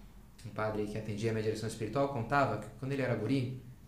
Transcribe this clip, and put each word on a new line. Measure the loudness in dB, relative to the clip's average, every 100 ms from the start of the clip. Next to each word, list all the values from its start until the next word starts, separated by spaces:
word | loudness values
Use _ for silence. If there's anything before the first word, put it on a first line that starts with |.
| -16 -18 -18 -14 -8
Um |
padre | -2 0 0 0
que | -2
atendia | -4 0 2
a |
minha | 2
direção | 2 0 -2
espiritual | -2 0 2 2
contava | 0 2 4 4 2
que | -6 -8
quando | -4
ele | 0
era | 2 2
guri, | 2 2 2 -4 -10 -16